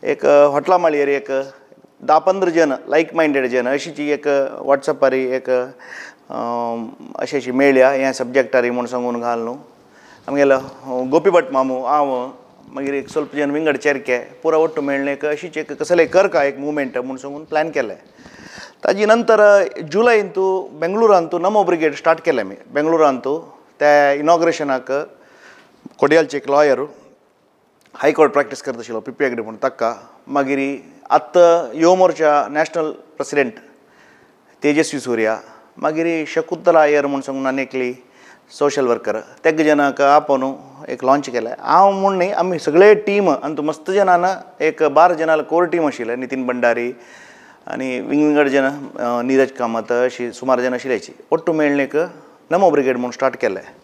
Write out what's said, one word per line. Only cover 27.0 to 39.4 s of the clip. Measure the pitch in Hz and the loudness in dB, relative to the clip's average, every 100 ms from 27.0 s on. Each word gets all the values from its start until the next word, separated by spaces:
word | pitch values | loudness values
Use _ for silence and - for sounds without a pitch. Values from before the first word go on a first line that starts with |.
| _ _ _ _ _ _ _ _ _ | _ _ _ _ _ _ _ _ _
हायकोर्ट | - 143 151 151 | -2 -2 4 2
प्रॅक्टिस | 143 143 135 | 2 -2 -6
करता | - 117 | -12 -12
आशिल्लो, | 113 113 | -10 -10
पी | 107 | -10
पी | 120 139 | -4 -4
हेगडे | 120 | -4
म्हूण | 110 110 | -10 -6
ताका. | 135 - 113 110 98 _ - | -6 -2 -4 -4 -14 _ -6
मागीर | 139 135 139 139 139 - - - | -4 -2 -2 -4 -6 -14 -20 -2
आत्तां | 151 - 180 170 170 135 131 | -2 2 4 6 4 0 2
यो | 165 185 | 4 6
मोर्चा | 185 151 156 147 107 | 4 4 2 2 0
नॅशनल | 147 160 170 156 | -2 -2 -2 -4
प्रेसिडेंट | - - _ 139 143 131 - - _ _ _ _ _ _ _ _ _ | -6 -18 _ -4 0 -2 -4 -20 _ _ _ _ _ _ _ _ _
तेजस्वी | 147 147 156 143 | -2 0 -2 -4
सूर्या, | 127 117 110 110 - - _ - | -6 -2 -2 -2 -8 -20 _ -6
मागीर | 151 156 165 165 151 | -6 -2 -4 -4 -4
शकुंतला | - 160 175 - 165 | -6 -4 -2 4 4
अय्यर | 151 147 143 | 6 4 0
म्हूण | 139 | -4
सांगून | 135 135 131 | -6 -6 -4
आनी | 135 | -4
एकली | 131 131 127 127 _ _ - - _ - | -6 -4 -6 -6 _ _ -20 -20 _ -2
सोशल | 143 139 131 | -2 0 0
वर्कर, | 113 110 107 - - | 0 -2 -6 -8 -2